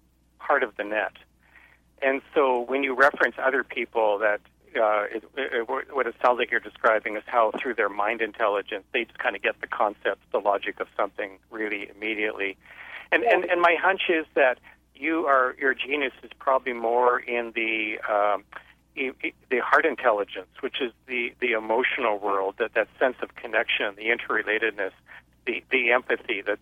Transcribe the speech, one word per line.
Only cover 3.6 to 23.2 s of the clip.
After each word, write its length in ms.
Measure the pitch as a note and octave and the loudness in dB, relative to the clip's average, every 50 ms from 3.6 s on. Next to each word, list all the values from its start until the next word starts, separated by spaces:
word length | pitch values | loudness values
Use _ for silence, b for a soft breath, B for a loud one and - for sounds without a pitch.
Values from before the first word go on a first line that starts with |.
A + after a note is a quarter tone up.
| - | -2
people 540 | - - C3 A#2 - - A#2 A2 G#2+ G#2 G2+ | -4 -6 -8 -6 -4 0 0 2 2 2 2
that, 220 | A2 G#2+ G#2 G#2 _ - _ _ _ - - | 2 0 0 -2 _ -14 _ _ _ -6 -2
uh, 280 | C3 A2 G#2+ G#2+ G#2 G#2 G2+ | 0 2 2 2 0 -2 -2
it, 140 | A2+ A2+ - - - | -6 -10 -12 -10 -8
it, 160 | C3+ C3+ - - | -8 -6 -4 -4
it, 160 | A#2+ A2+ A#2+ | -4 -4 -2
what 380 | C3 C3+ - - - C3+ A#2+ | -4 -6 -6 -6 -4 -2 -2
it 80 | A#2 - - - | -2 -2 0 2
sounds 160 | B2+ B2 A#2 | 2 2 2
like 120 | B2 - | 0 -2
you're 80 | A#2+ A2+ | -2 -4
describing 560 | - G#2+ - - - A#2+ A2 G#2+ - A#2 G#2 | -4 -6 -8 0 2 2 2 2 0 -2 -6
is 80 | G#2+ - | -6 -6
how 240 | - B2 A#2+ A2+ G#2+ - - | 0 2 2 2 2 0 -2
through 140 | - C3 A2+ | -4 -4 0
their 140 | A2+ G#2+ G2+ | 0 0 0
mind 320 | G2+ G#2 G2+ G#2+ A#2+ A2+ | 0 -2 -2 -2 -2 -2
intelligence, 640 | A2+ G#2 G2+ - A#2 G#2 G2+ G2+ F#2+ - G#2+ G2 F#2+ _ | -4 -6 -2 -2 0 0 0 0 -2 -4 -8 -10 -8 _
they 140 | - B2 A2+ | -4 -4 -4
just 140 | - - - | -4 -6 -4
kinda 200 | - B2+ G#2 G2 | -4 -4 -2 -2
get 200 | - A2 G#2 - | -2 -2 -2 -4
the 60 | - | -8
concept, 520 | - - - A#2 G#2 G#2 _ - A#2 G2 _ _ - | -6 -2 0 0 0 0 _ -4 -4 -4 _ _ -4
the 80 | - A2+ | -4 0
logic 400 | G2 G#2 G2+ G2 - G#2 F#2+ - | 2 2 0 0 -2 -6 -8 -8
of 80 | G2 - - | -10 -8 -4
something 400 | - G#2+ G2 - - G#2+ G2 F#2+ F#2+ _ - | -4 -4 -4 -4 -10 -12 -12 -12 -18 _ -14
really 380 | A#2+ A2 G#2+ G#2 G#2 G2+ G2+ - G2+ | -8 -6 -6 -4 -4 -6 -10 -12 -12
immediately. 600 | G2+ G#2+ A2 A2 G#2+ G#2+ G#2+ A2 G#2 G2 G2 F#2+ _ B B B B B B B B B B | -8 -6 -6 -4 -2 -4 -4 -4 -4 -6 -6 -6 _ B B B B B B B B B B
And, 120 | F3+ D#3+ - | 0 2 4
and, 220 | A#3 F3+ F3 - | 4 2 2 2
and 160 | - F3+ F3 | 0 0 4
my 140 | F3 E3+ E3+ D3+ | 4 4 4 4
hunch 240 | D#3+ F#3 G3 - - - | 2 2 2 2 0 0
is 160 | F3 D#3+ D#3 - - | 0 0 -2 -2 2
that 240 | E3 C#3 B2+ A#2+ - B B B B B _ _ | 2 4 4 2 -2 B B B B B _ _
you 300 | - C#3 D#3 D#3+ E3 E3+ | -8 -4 -2 -2 0 2
are, 280 | C#3+ C#3 C3 B2+ B2+ - - | 4 4 4 4 2 0 -2
your 140 | C#3+ C3+ B2 | 0 0 0
genius 380 | - - B2 C#3+ D3 C#3 B2+ - - - | 0 -4 -4 -2 -2 -2 -4 -6 -10 -20
is 80 | - - - | -20 -14 -6
probably 340 | - C#3+ C3 C3 - C3 A#2+ | 0 0 0 2 0 -2 -6
more 460 | A#2 A#2 A2+ A#2+ B2 B2 A#2+ B2 B2 | -2 -2 0 2 4 4 4 4 2
in 320 | B2 B2+ A#2+ A#2+ A#2 A#2 A2 | -2 -4 -4 -4 -4 -4 -4
the, 440 | A#2 A2+ A2 A2+ A2 G#2+ G#2+ A2 - - - | -4 -2 -2 -2 -2 -4 -4 -6 -6 -4 -2
um, 340 | G#2+ G2+ G#2 G#2 G2+ F#2+ G2 - B B B B B B B _ - | 0 2 2 2 0 -2 -4 -12 B B B B B B B _ -10
e-, 160 | C#3+ C3+ B2+ - - - | -8 -8 -8 -8 -8 -10
e-, 100 | E3 - _ _ - | -10 -10 _ _ -4
the 80 | C3 A#2+ | -2 -2
heart 260 | A2+ - C3 D3 D3+ | 0 2 2 4 4
intelligence, 640 | D#3 B2+ - - A#2+ A2 G2+ G2+ - - G2 F#2 _ - - | 2 0 0 2 2 2 2 0 -4 -6 -14 -14 _ -14 -10
which 200 | - B2+ - - | -8 -6 -6 -4
is 100 | C#3 A#2 - _ _ | -6 -6 -8 _ _
the, 260 | - B2+ B2 A#2+ A#2+ - - | -8 -6 -6 -6 -6 -6 -4
the 120 | C3 B2 | -2 0
emotional 680 | A2+ A2 A2 A2 A2 A#2+ B2+ B2 - - B2 A2+ G#2 | 0 -2 0 0 0 2 2 0 -2 0 0 0 0
world, 380 | G2+ G2 G2+ G2 G2 F#2+ G2 - | 0 0 0 0 2 0 0 -2
that, 160 | - A2+ A2 - | -2 -4 -2 0
that 140 | A#2 G#2 - - - | -2 -2 -2 -2 0
sense 180 | D3 C3 A#2+ - | 0 0 0 -2